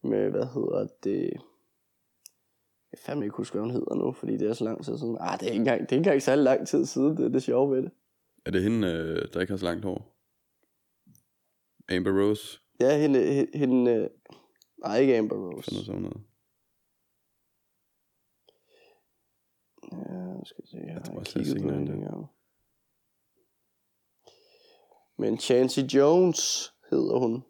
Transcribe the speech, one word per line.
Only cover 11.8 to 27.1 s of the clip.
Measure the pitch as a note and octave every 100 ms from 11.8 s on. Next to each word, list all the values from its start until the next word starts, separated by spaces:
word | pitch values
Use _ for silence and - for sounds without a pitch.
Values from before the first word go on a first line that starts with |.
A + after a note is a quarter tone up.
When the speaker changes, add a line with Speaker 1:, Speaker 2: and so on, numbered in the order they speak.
| - F#2
Speaker 2:
Amber | F#2 G2 G2+
Rose. | G#2 - - _ _
Speaker 1:
Ja, | B2 D3
hende, | D3+ C3+ F#2+ C#3
he-, | - D3
hende, | C#3 B2+ B2
øh, | A2+ - _ - - _ _ _ _
nej, | - G#2+
ikke | C3+ A#2+
Amber | G#2+ G#2+
Rose. | F#2 - -
Speaker 2:
Fanden | G2
er | G2
så |
hun | F#2+
hedder? | F#2 - - _ _ _ _ _ _ _ _ _ _ _ _ _ _ _ _ _ _ _ _ _ _ _ _ _ _ _ _ _ _ _ _ _ _ _ -
Speaker 1:
Ja, | F3 - F#3 F#3
nu | F#3 -
skal | -
jeg | -
se, | -
jeg | - E3
Speaker 2:
Jeg | -
tror |
Speaker 1:
har | -
Speaker 2:
også, | - -
jeg | -
har |
Speaker 1:
kigget | C#2
Speaker 2:
set |
Speaker 1:
på | C#3+ C#2+
Speaker 2:
hende |
Speaker 1:
hende | C#2+
Speaker 2:
engang. | - G1+ -
Speaker 1:
engang. | - _ _ _ _ _ _ _ _ _ _ _ _ _ _ _ _ _ _ _ _ _ _ _ _ _ _ _ _ -
Men | A2 A2
Chancey | - B2 B2+ B2+
Jones | C3 C#3 C#3+ F3 F#3 D#3+ - - - _ _
hedder | C3+ B2+